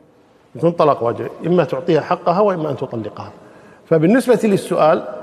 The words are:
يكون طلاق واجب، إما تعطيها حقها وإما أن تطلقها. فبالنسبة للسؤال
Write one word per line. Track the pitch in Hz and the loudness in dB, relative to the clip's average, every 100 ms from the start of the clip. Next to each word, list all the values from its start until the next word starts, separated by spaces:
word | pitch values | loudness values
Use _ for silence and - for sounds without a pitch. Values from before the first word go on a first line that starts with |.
| _ _ _ _ _ | _ _ _ _ _
يكون | - 165 | -4 -2
طلاق | 170 156 131 | 2 2 2
واجب، | 117 113 117 - 165 | -2 -4 -8 -8 0
إما | 175 | 0
تعطيها | 156 135 151 156 | 0 -2 0 0
حقها | - 180 180 175 | 0 -2 0 2
وإما | 208 175 156 | 0 0 -4
أن | 131 | -6
تطلقها. | 131 117 104 - 101 - - - - - _ | -8 -8 -10 -12 -16 -18 -20 -20 -20 -20 _
فبالنسبة | 160 160 254 254 220 | 2 4 4 4 2
للسؤال | 220 190 - 175 151 185 - - | 2 0 0 2 4 2 -2 -12